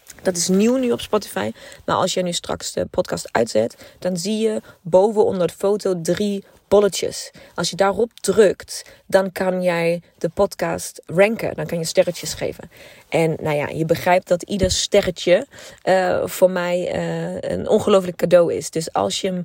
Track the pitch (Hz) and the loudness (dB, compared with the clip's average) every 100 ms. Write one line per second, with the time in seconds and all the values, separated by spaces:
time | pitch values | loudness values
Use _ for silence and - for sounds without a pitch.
0 | - - 190 175 170 190 220 262 247 233 | -20 -6 -4 -2 0 2 2 2 0 -2
1 | - 208 - 190 214 - - - - 170 | -2 -4 -4 -8 -8 -10 -18 -12 -4 0
2 | 180 185 180 175 - - - - - - | 0 -2 -4 -4 -6 -8 -6 -6 -4 -4
3 | - 85 - - 117 107 113 - - - | -4 -6 -4 -2 0 0 -2 -6 -20 -8
4 | 180 185 185 220 220 214 - - 170 175 | -6 -4 -4 -2 -2 -2 -10 -14 2 4
5 | 208 214 - 190 170 - 196 208 196 180 | 4 4 2 2 -2 0 0 0 0 -2
6 | 165 175 208 202 - _ - 202 202 - | -2 -2 -2 -4 -10 _ 2 4 4 0
7 | - - - - - - 175 175 196 196 | -6 -8 -14 -18 -16 -6 -6 0 0 2
8 | 233 - 196 190 190 156 - - - - | -2 -4 0 4 4 4 -10 -16 -16 -20
9 | - 190 190 - 185 185 180 170 170 170 | 0 0 0 -2 -2 0 0 0 0 -2
10 | - - 170 - 196 - 170 180 - - | -6 -8 -6 0 -2 0 -4 -4 -8 -14
11 | - 165 202 226 - - 156 170 165 - | -4 2 2 2 -6 -6 -6 -6 -2 2
12 | 175 170 160 - - - - - - - | 2 -2 -8 -8 -8 -8 -16 -20 -20 -20
13 | - 156 165 156 156 147 139 151 160 165 | -4 0 0 0 -2 -2 -4 -4 -2 0
14 | 180 180 - 175 - - 185 - - 202 | 2 2 2 -2 -2 -2 0 0 2 2
15 | 185 175 175 185 277 - - - - 185 | 2 -2 2 2 2 -16 -20 -8 0 2
16 | 180 - 185 - 185 185 175 180 - - | 2 0 -2 2 2 2 -2 -2 -2 -4
17 | 165 165 170 185 - - - 202 - 196 | -4 -4 -6 -8 -6 -4 2 2 4 4
18 | 180 170 175 175 165 90 - 160 165 - | 2 -4 4 6 6 0 -4 -6 -4 -2
19 | 196 - 190 180 | -2 -2 -4 -4